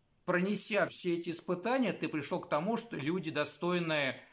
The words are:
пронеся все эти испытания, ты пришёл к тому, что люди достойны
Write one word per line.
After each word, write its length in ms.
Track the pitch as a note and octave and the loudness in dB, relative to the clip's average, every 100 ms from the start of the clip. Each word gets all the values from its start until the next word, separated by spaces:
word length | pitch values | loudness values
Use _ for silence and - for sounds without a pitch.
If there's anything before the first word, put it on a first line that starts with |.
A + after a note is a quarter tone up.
| _ _ | _ _
пронеся 640 | - F3 F#3+ G3+ - G3+ D#3+ | 0 2 2 0 0 0 0
все 280 | - F3+ E3+ | 0 0 0
эти 140 | F3 | -2
испытания, 600 | E3 - F3 A3+ C4 G#3+ | -4 -2 -2 2 2 2
ты 160 | E3 D#3 | 0 -2
пришёл 320 | D3+ - F3+ | -2 -2 -4
к 80 | - | 0
тому, 280 | D3+ F#3+ A#3 | 0 2 -2
что 200 | - D#3 | -4 -4
люди 340 | C#3 F#3 D#3 | -2 -2 -2
достойны 880 | D3 D3 - F3 F3 E3 D3+ C3 A2 - | -2 -2 -2 0 0 2 2 0 -2 -10